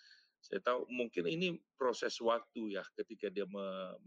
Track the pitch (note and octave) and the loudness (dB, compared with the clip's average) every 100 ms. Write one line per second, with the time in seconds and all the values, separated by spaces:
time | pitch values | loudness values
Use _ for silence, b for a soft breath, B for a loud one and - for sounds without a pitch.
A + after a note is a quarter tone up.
0 | B B B B - G2 A#2+ B2 - B2 | B B B B -6 -2 2 0 0 -2
1 | A#2 - D#3+ D#3+ F#3 E3+ - - B2+ A2 | 0 0 0 2 2 0 -8 -2 0 2
2 | A#2 - A2+ A#2 - A#2+ A2 F#2+ F2+ - | 0 0 4 2 0 -4 -2 -2 -4 -6
3 | - G#2 G2+ F#2+ F#2 G2+ G2 F#2+ F#2 F#2+ | -6 -4 -2 0 -2 -2 -4 -4 -6 -8